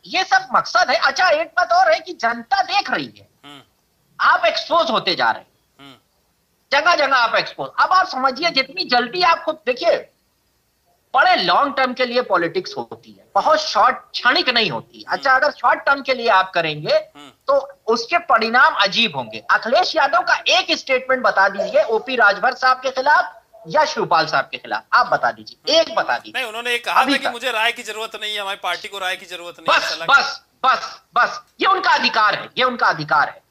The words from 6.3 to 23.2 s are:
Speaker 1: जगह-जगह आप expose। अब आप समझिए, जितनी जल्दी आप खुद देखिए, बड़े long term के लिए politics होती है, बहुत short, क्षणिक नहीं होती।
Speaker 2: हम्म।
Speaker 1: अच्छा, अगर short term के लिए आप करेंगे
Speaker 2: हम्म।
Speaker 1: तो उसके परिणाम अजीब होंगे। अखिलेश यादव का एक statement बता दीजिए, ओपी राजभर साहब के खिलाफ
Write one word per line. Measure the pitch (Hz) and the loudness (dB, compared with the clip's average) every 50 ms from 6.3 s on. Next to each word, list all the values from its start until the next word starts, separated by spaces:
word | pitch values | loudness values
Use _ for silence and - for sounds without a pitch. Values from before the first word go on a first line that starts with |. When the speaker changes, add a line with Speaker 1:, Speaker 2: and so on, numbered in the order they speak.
| _ _ _ _ _ _ _ _ | _ _ _ _ _ _ _ _
Speaker 1:
जगह-जगह | - 285 311 349 349 302 294 269 269 | 0 2 4 4 2 2 2 2 2
आप | 254 233 226 226 | 2 2 2 0
expose। | 202 170 - - - 143 135 - - | -2 -2 -4 -8 -10 -10 -8 0 0
अब | 269 311 370 | 2 4 4
आप | 370 370 | 2 2
समझिए, | - - 262 254 269 254 262 330 339 | 0 -2 -2 -2 -2 0 0 -4 -2
जितनी | - 269 262 - - 381 359 | 0 -2 -4 -4 -6 -10 -4
जल्दी | 254 247 247 247 233 240 359 | 0 0 0 0 0 -2 0
आप | 359 330 339 330 - | 2 2 2 2 0
खुद | 320 311 - _ | -6 -8 -6 _
देखिए, | - - - 339 339 285 - - _ _ _ _ _ _ _ _ _ _ _ _ _ _ _ _ _ _ _ _ _ - | -6 -4 -2 0 0 0 0 -2 _ _ _ _ _ _ _ _ _ _ _ _ _ _ _ _ _ _ _ _ _ 0
बड़े | 254 302 370 359 | 2 4 4 2
long | 294 190 262 269 285 277 285 - | 2 2 0 2 2 2 0 0
term | 277 262 254 247 | -2 -2 -2 -2
के | - 254 | -4 -4
लिए | 247 240 247 | -2 0 -2
politics | 247 - 196 175 170 165 - 190 180 - - | -2 0 -2 -2 -2 -2 -4 -6 -6 -6 -12
होती | 135 117 _ - - _ 113 | -12 -12 _ -14 -18 _ -20
है, | 104 - _ _ _ | -20 -20 _ _ _
बहुत | 196 196 277 311 - | 0 2 2 2 2
short, | - - - 208 208 247 254 | 0 -2 0 2 2 2 2
क्षणिक | - - _ - - - 240 240 349 349 262 | 0 -10 _ -12 0 0 2 2 2 0 2
नहीं | 233 233 220 175 | 0 0 0 0
होती। | 123 113 - _ _ - - | -2 -6 -10 _ _ -20 -8
Speaker 2:
हम्म। | - 160 | -6 -6
Speaker 1:
अच्छा, | 180 269 277 262 | -2 2 2 2
अगर | 262 294 294 | 4 4 2
short | 277 - - 254 320 311 | 0 0 2 2 2 2
term | - 294 277 277 | 2 0 0 0
के | 254 269 262 | 0 -4 -4
लिए | 240 233 | -2 2
आप | 226 208 185 185 185 - | 2 2 2 2 2 -2
करेंगे | 180 165 160 151 151 151 202 277 | -2 -2 -2 -4 -6 -2 0 0
Speaker 2:
हम्म। | 311 311 - _ 143 147 135 | 0 0 -4 _ -20 -20 -20
Speaker 1:
तो | 120 _ _ - - 277 277 - - _ _ | _ _ _ 0 0 0 0 -2 -16 _ _
उसके | - 226 233 - - 339 | 0 0 0 0 -2 -2
परिणाम | 339 339 - 247 220 226 226 226 247 277 320 311 | -2 2 4 2 2 2 2 4 6 6 6 4
अजीब | - 202 196 175 202 233 214 - | 2 0 0 2 0 0 0 -2
होंगे। | 139 123 110 - 107 - - | -6 -10 -8 -12 -14 -2 0
अखिलेश | 190 214 - 226 247 330 370 359 - | -2 0 0 2 2 2 2 2 0
यादव | 311 285 285 320 349 | 0 0 2 2 0
का | 359 359 330 - - | 2 2 -2 0 2
एक | - 294 359 370 339 320 | 0 0 0 2 0 -4
statement | - - - 262 254 254 262 262 254 240 | -4 -2 -2 -2 -2 0 -2 -2 0 0
बता | 202 190 196 190 202 | 0 2 2 2 2
दीजिए, | 190 202 - 202 214 285 311 | 0 -2 -6 0 2 0 2
ओपी | - 220 220 - - 262 | 2 0 -4 -2 -4 0
राजभर | 233 226 202 196 190 190 247 262 | 2 4 4 2 2 -2 -2 -2
साहब | - - 254 254 | 0 0 0 0
के | 254 254 269 | 0 -2 -6
खिलाफ | 254 262 262 285 302 349 | -4 -2 2 2 4 2